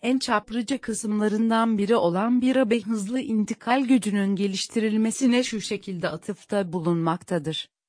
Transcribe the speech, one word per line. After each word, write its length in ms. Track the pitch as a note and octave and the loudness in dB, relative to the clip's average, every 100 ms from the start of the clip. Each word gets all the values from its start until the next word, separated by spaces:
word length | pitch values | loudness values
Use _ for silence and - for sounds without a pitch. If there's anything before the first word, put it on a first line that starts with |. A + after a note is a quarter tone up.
en 180 | A#3 C4 | -2 0
çaplıca 580 | B3 G#3+ - A#3 A3 C#4 | 2 -2 -2 -6 -4 -4
kısımlarından 1000 | - G#3 G#3+ G#3+ G#3+ G#3+ A3+ A3+ A3+ G#3+ | -4 -6 -2 0 0 2 2 2 2 2
biri 180 | G3+ A#3 | 2 2
olan 460 | F3 F3+ A3+ B3 | 2 2 2 2
bir 140 | B3+ C4 | 2 2
A 140 | A3 | 2
B 120 | A#3 | 0
hızlı 380 | G3 A3 G3 C4 | 0 -4 -2 -4
intikal 680 | - A3 G#3 A#3 A#3+ C4 B3+ | -2 -2 -2 -4 0 0 4
gücünün 500 | C4 G#3 G3+ G3 G3 | 2 4 0 0 0
geliştirilmesine 1080 | G3+ F#3+ - A#3 A3 A3 A3 - C4 B3 | -2 -2 -4 -2 0 2 0 2 2 2
şu 180 | B3 G#3+ | 0 -4
şekilde 480 | - G3+ - F3+ F3+ | -6 -6 -6 -6 -4
atıfta 640 | D#3+ - F#3+ - G#3 F3+ | -6 -8 -10 -4 -2 -2
bulunmaktadır: 920 | F3 D#3+ E3+ E3 E3+ - F3 D3+ D#3 - _ | -2 0 2 0 -2 -2 -4 -2 -8 -10 _